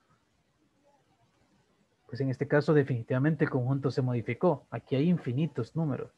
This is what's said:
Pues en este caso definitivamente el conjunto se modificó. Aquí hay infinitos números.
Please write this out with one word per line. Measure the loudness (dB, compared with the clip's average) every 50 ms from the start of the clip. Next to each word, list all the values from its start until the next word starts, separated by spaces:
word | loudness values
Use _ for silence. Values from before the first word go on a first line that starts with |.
| _ _ _ _ _ _ _ _ _ _ _ _ _ _ _ _ _ _ _ _ _ _ _ _ _ _ _ _ _ _ _ _ _ _ _ _ _ _ _ _ _
Pues | -10 -6 -4
en | -2 -2
este | -2 -2 0 2
caso | 2 2 4 4
definitivamente | 4 4 4 2 0 -4 -2 -2 0 2 2 2 2 0 0
el | 0
conjunto | 0 0 0 0 0 0 -2 -2
se | -2 -2
modificó. | -2 0 -2 -2 -4 -4 -4 0 0 0 0 0 -4 _
Aquí | -12 -12 -6 -4 -2
hay | 0 2 2
infinitos | 2 0 0 -2 -2 -2 -2 -2 -2 -4 -6 -4 -4
números. | -4 -2 -2 -4 -4 -6 -10 _